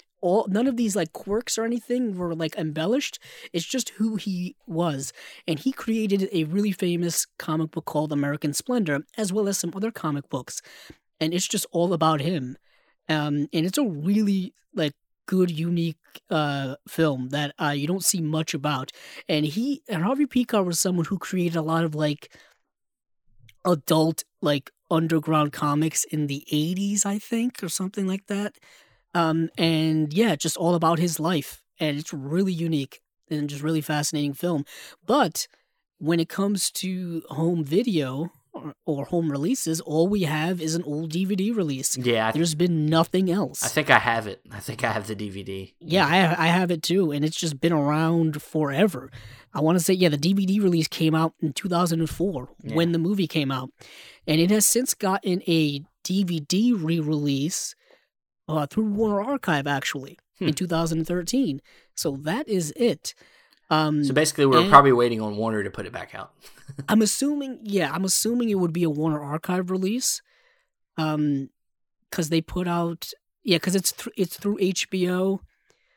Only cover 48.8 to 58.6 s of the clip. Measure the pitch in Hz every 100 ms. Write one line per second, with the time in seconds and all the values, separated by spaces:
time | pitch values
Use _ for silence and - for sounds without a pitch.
48.8 | 208 131 135 - - - - 180 156 180
49.8 | 165 185 180 147 160 196 190 202 196 170
50.8 | 156 - 160 160 165 - 156 135 190 175
51.8 | 180 165 160 - 185 156 127 - 139 131
52.8 | 170 170 165 202 165 165 135 135 131 -
53.8 | - - - - - 156 175 214 208 226
54.8 | 254 - 196 196 214 175 - 165 156 143
55.8 | 151 _ - 185 190 170 147 185 240 226
56.8 | 160 165 151 156 143 139 147 - - -
57.8 | _ _ _ _ _ _ - 156